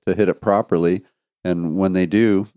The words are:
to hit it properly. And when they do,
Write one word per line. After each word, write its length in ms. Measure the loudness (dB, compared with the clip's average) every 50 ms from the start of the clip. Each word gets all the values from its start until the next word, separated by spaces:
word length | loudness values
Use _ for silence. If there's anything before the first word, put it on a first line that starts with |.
| -6
to 100 | -4 -2
hit 120 | 0 0 -2
it 120 | -2 -2
properly. 640 | 0 0 0 0 0 0 0 0 2 0 0 -2 -6 _ _ _ _ _ _ _ -6
And 300 | -4 -4 -4 -4 -4 -2
when 160 | 0 0 0 0
they 140 | 0 0
do, 400 | 0 2 2 2 2 2 0 -2 -4 _